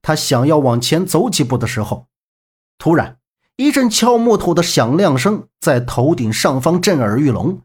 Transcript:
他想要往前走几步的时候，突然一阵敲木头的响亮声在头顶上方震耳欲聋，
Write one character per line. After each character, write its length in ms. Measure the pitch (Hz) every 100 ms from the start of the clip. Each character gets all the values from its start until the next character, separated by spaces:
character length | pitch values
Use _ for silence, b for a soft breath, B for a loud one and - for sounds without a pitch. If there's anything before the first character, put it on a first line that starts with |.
他 140 | - 156
想 300 | - 127 135
要 140 | 151
往 200 | 131 120
前 240 | 120 160 185
走 240 | 160 240
几 140 | 165
步 140 | 127 123
的 80 | 110
时 160 | -
候， 260 | 101 - _ _ _ _ _ _ _ _
突 160 | 156
然 240 | 160 107 - _ _ _ -
一 160 | 285
阵 180 | 277 247
敲 300 | - 233 240
木 180 | 233 208
头 160 | -
的 80 | 170
响 340 | 170 - 117 156
亮 220 | 196 127
声 300 | 185 208 - _
在 200 | 170 127
头 340 | 123 - 135
顶 180 | 170 110
上 300 | 107 175 131
方 180 | 143 175
震 200 | 196 160
耳 180 | 110 104
欲 140 | 147
聋， 320 | 92 92 190